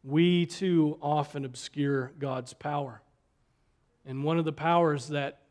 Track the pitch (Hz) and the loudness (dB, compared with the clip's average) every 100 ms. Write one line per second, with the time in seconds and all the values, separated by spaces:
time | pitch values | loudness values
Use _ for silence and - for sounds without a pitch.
0 | 135 151 175 175 170 - 190 170 151 151 | 0 4 4 4 0 -2 0 4 2 0
1 | 147 151 143 143 135 127 - 147 143 139 | -2 -2 -2 -6 -10 -12 -14 -4 0 0
2 | 127 156 139 131 127 - 147 147 139 107 | -2 -8 -6 -6 -8 -10 -6 -4 -6 -12
3 | _ _ _ _ _ _ _ _ _ _ | _ _ _ _ _ _ _ _ _ _
4 | 139 131 147 165 160 151 156 170 170 147 | -12 -4 0 0 0 -2 2 4 4 2
5 | 127 147 139 - _ | -2 -4 -4 -8 _